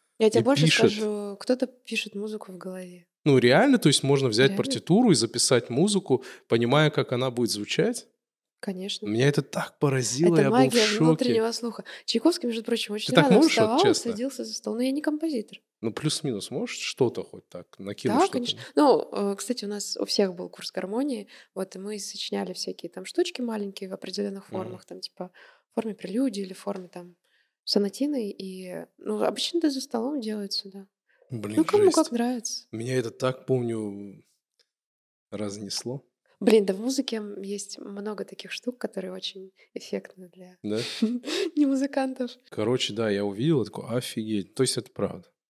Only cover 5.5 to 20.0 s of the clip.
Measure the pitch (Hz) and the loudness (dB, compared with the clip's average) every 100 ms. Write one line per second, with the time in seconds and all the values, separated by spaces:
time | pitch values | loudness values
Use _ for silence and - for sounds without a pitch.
5.5 | 123 - 120 202 196 - 127 - - - | 2 2 2 2 2 2 0 0 -12 0
6.5 | 117 120 143 151 147 127 123 131 120 113 | 2 4 6 4 2 -2 0 -2 0 0
7.5 | 104 104 - 208 247 - _ _ _ _ | -2 -4 0 0 -2 -10 _ _ _ _
8.5 | _ - 185 196 - 208 110 139 151 - | _ -10 -8 -8 -8 -2 2 2 2 -2
9.5 | - - - 147 135 120 127 175 165 - | -4 -8 -2 0 2 0 2 4 6 6
10.5 | 233 262 233 214 208 160 160 247 226 226 | 6 6 4 2 4 4 4 2 2 0
11.5 | 226 233 - - - - 233 320 349 240 | -4 -8 -10 -14 -14 -4 2 2 2 -2
12.5 | 226 220 233 - 208 - 247 - 202 320 | -4 -4 -4 -4 -6 0 4 8 8 6
13.5 | - 220 254 392 - 233 214 269 262 226 | 4 2 4 4 4 -2 -4 -6 -6 -10
14.5 | 214 214 220 262 277 302 302 330 254 208 | -8 -6 -2 -2 -2 -2 -2 -2 -4 -6
15.5 | - _ - 113 104 151 - 143 104 - | -14 _ -8 -6 -4 -4 -2 -4 -6 -6
16.5 | 135 240 - - - 120 - - - - | -8 -8 -8 -6 0 0 0 -10 -14 -18
17.5 | 87 - - 95 101 123 262 381 254 240 | -18 -18 -14 -12 -6 0 2 2 0 -6
18.5 | - - - 294 175 - - 202 196 - | -8 -4 4 6 4 2 -4 -4 -4 -6
19.5 | 247 202 208 202 - | -6 -6 -8 -8 -6